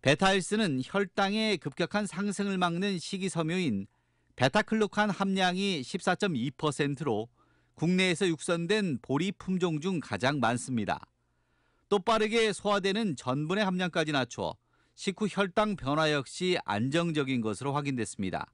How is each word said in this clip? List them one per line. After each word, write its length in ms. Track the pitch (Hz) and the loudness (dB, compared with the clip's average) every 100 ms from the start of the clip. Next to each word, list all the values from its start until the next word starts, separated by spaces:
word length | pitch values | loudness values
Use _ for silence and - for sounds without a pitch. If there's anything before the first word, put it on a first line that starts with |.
| 131 | 4
베타헬스는 760 | 147 190 196 165 214 208 131 | 4 4 4 0 0 2 0
혈당의 760 | 127 196 190 - 196 214 220 185 | 0 -2 -2 0 0 2 0 0
급격한 480 | - - 165 208 208 | -4 -4 -2 0 -2
상승을 500 | 156 202 190 202 190 | -4 -4 -2 -2 0
막는 420 | 180 170 202 185 | 0 0 -2 -4
식이섬유인 880 | - 190 190 165 160 180 165 98 98 _ _ _ _ - | -6 -6 -4 -2 -2 0 0 -2 -6 _ _ _ _ 2
베타클로칸 760 | 127 208 214 220 208 208 208 | 4 4 2 0 0 2 0
함량이 720 | 185 196 190 185 180 196 170 | 0 0 2 2 2 -2 -2
십사점이 720 | 123 190 - 180 202 139 135 - | -4 -4 -2 0 0 0 -4 -2
퍼센트로 720 | 156 - 143 143 147 107 113 _ _ _ _ - | -2 0 -2 -2 -2 -2 -4 _ _ _ _ -2
국내에서 520 | 165 185 185 165 190 | 2 4 2 2 0
육선된 720 | 160 - 170 170 214 190 127 | 0 -2 -2 2 2 2 -2
보리 300 | - 139 190 | -2 0 0
품종 480 | - - 185 180 156 | -4 -4 0 0 0
중 220 | 170 180 | -2 -4
가장 400 | - 101 127 147 | -4 0 0 2
많습니다. 580 | 113 120 - 120 98 80 - _ _ _ _ _ _ _ _ | 0 0 -2 -2 -2 -4 -8 _ _ _ _ _ _ _ _
또 120 | 202 | 0
빠르게 520 | 208 220 214 226 220 | 2 2 2 2 2
소화되는 640 | 185 208 202 190 196 220 131 | 0 0 2 2 0 -2 -2
전분의 480 | - 139 156 196 | -2 -2 0 0
함량까지 480 | 196 180 180 170 156 | 0 0 0 0 0
낮춰 420 | 147 123 - 85 - _ _ _ | 0 -2 -4 -6 -6 _ _ _
식후 340 | - - 180 208 | -6 -6 -2 -4
혈당 460 | - 202 220 214 190 | 0 0 2 0 0
변화 340 | 135 147 156 | 0 2 2
역시 460 | 147 127 - 180 175 - | 2 -2 -4 0 0 0
안정적인 720 | 104 127 160 170 151 135 127 | 0 2 0 0 0 0 0
것으로 320 | 110 101 139 | -2 -4 -2
확인됐습니다. 800 | 139 143 127 107 - 95 85 - | -2 -2 -4 -4 -4 -4 -4 -8